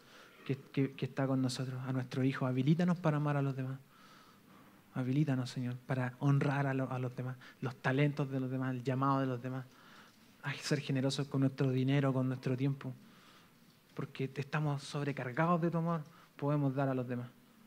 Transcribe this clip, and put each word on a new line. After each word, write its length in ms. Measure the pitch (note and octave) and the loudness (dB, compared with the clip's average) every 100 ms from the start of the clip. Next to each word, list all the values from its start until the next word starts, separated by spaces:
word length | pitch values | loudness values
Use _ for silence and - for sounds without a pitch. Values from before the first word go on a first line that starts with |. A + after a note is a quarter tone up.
| - - - - - | -20 -20 -20 -12 -6
que, 100 | C3 | -6
que, 360 | - - C3+ | -4 0 0
que 140 | - C3 | 0 -6
está 200 | C#3+ C3+ | -2 2
con 160 | C3 | 2
nosotros, 400 | C3 C3 C3 B2+ | 2 0 -4 -4
a 80 | C3 | -4
nuestro 300 | C3 B2+ C3 | -4 -2 0
hijo. 240 | C3+ - B2+ | 2 2 0
Habilítanos 500 | B2+ C3+ E3 F3+ F3 | 2 4 4 4 2
para 160 | D#3+ D3 | 2 2
amar 200 | D3 C#3+ | 2 0
a 60 | |
los 140 | C#3 C3 | 0 -2
demás. 240 | C3 C3+ - - - - - - - - - - - | -6 -8 -14 -20 -20 -20 -20 -20 -20 -20 -20 -20 -10
Habilítanos, 560 | C3+ B2+ C#3 C#3+ C3 B2 | -6 0 2 2 0 -2
Señor, 260 | C3+ B2 B2+ | -4 -6 -6
para 380 | - B2+ B2 - | -4 -4 -4 0
honrar 460 | C#3+ C#3 C#3 C#3 C#3 | 2 4 2 0 0
a 80 | |
lo-, 160 | C3+ C3 | 0 -2
a 80 | B2+ | -2
los 160 | B2+ | -4
demás, 220 | B2+ B2+ B2+ - - | -6 -8 -8 -14 -8
los 160 | B2+ - | -8 -4
talentos 540 | C3 C3 D3 C#3+ C3+ | -2 2 2 0 -4
de 100 | C3+ | -2
los 100 | B2+ | -2
demás, 240 | C3 C3 | -2 -2
el 80 | B2+ | -4
llamado 380 | B2 C3 C#3 C3+ | -2 0 2 2
de 60 | C3 | 0
los 160 | B2 | -2
demás. 240 | B2+ C3 C3 - - - - - - - | -6 -8 -10 -18 -20 -20 -20 -20 -20 -10
A 120 | C#3+ | -8
ser 260 | C3+ - C#3+ | -6 -2 -2
generosos 460 | - C3+ C3+ C3+ C#3 | 0 0 0 0 -2
con 140 | C3+ | 2
nuestro 300 | C3+ C3+ C3+ | 2 4 2
dinero, 420 | C3 C3 C#3+ C3+ | 2 4 4 4
con 160 | C3 C3 | 2 0
nuestro 280 | B2+ C3 B2+ | -2 -2 0
tiempo. 380 | C#3 C#3 C3 - - - - - - - - _ _ | 0 0 -6 -12 -18 -20 -20 -20 -20 -20 -20 _ _
Porque 360 | - - - C3+ D3 | -10 -8 -4 -6 -4
estamos 460 | C#3+ D3+ D3+ C#3+ | -4 0 0 -2
sobrecargados 760 | - D3 C#3+ C3+ B2 A#2+ E3 E3+ | -4 -4 -2 -2 -2 2 4 4
de 100 | E3+ | 2
tu 80 | E3 | 0
amor, 260 | E3 E3 - - - - | 0 -2 -6 -18 -18 -4
podemos 380 | C#3+ D3 C#3 | 0 2 2
dar 140 | C3 C3+ | 2 0
a 60 | |
los 120 | C3 B2+ | 0 -2
demás. 200 | B2 A#2+ - - - | -4 -6 -14 -20 -20